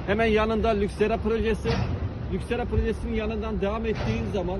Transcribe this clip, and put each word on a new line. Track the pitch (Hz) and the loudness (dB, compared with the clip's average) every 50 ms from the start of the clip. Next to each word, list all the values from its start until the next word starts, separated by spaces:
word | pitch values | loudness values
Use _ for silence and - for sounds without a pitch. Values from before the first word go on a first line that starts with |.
| - - | -2 0
Hemen | 202 214 226 | 2 2 4
yanında | 226 214 214 214 220 226 214 190 226 | 4 4 4 4 4 2 2 2 2
Lüksera | 220 202 208 185 - - 208 214 226 220 | 2 2 2 0 2 0 2 2 2 0
projesi. | - 214 226 226 208 226 214 - - 226 240 - - - - - - - - - - - 185 | 0 0 0 2 2 2 0 0 0 0 0 0 0 0 -2 -2 -2 -4 -4 -4 -6 -4 -4
Lüksera | 185 - - 240 240 240 | -4 -2 -2 -2 -2 -2
projesinin | 233 226 214 226 226 208 - - 226 226 | 0 0 2 2 2 0 -2 -4 -4 -2
yanından | 220 214 214 226 214 214 220 220 180 | -2 -2 -2 -4 -4 -4 -4 -2 0
devam | 190 196 214 226 226 | 0 0 0 0 -2
ettiğin | 226 208 - - 214 196 - 220 202 - | -2 -2 -2 -2 -2 -2 -2 -2 -2 -2
zaman, | 202 175 175 185 | -2 -2 -2 -2